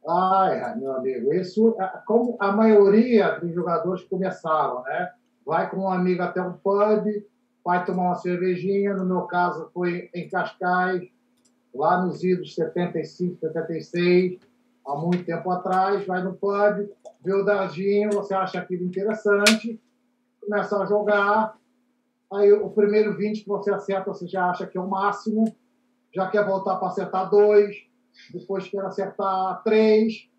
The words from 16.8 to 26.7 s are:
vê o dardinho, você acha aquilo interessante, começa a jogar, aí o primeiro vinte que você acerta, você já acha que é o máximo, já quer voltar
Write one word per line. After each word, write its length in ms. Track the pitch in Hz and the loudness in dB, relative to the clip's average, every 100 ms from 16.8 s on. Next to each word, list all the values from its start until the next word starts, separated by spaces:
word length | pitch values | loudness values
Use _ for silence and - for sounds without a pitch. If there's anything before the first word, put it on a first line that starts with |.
| 208 - - _ | -6 -10 -20 _
vê 80 | 175 | -4
o 100 | 196 | 0
dardinho, 680 | 196 202 190 151 196 202 214 | 2 0 -2 -4 0 2 2
você 220 | 202 196 | -2 -2
acha 240 | 190 185 180 | -4 -4 -6
aquilo 260 | 180 180 | -8 -6
interessante, 960 | 180 185 208 220 208 202 208 220 233 233 _ _ _ _ _ _ | -4 -4 -4 -2 2 4 4 2 -2 -12 _ _ _ _ _ _
começa 360 | 202 208 185 202 | -4 -4 -2 -4
a 60 | |
jogar, 720 | 190 208 202 208 202 214 220 - _ _ _ _ _ _ _ | 0 0 2 2 2 2 0 -6 _ _ _ _ _ _ _
aí 220 | 196 202 | 2 6
o 160 | 208 185 | 6 4
primeiro 480 | - 202 214 214 165 | 0 2 4 0 0
vinte 240 | 208 214 | -4 -4
que 80 | - | -6
você 220 | 196 - | -4 -2
acerta, 420 | 196 - 190 190 | -4 -2 -4 -4
você 140 | 190 175 | -10 -8
já 240 | 190 180 | -2 -2
acha 160 | 180 180 | -2 -6
que 100 | 185 | -8
é 40 | |
o 40 | 185 | -6
máximo, 720 | 196 202 202 220 214 220 - _ _ _ _ _ | -2 -2 -2 -4 0 0 -2 _ _ _ _ _
já 140 | - 190 | -6 -2
quer 160 | 208 | 0
voltar 320 | 190 190 196 | 0 -2 -2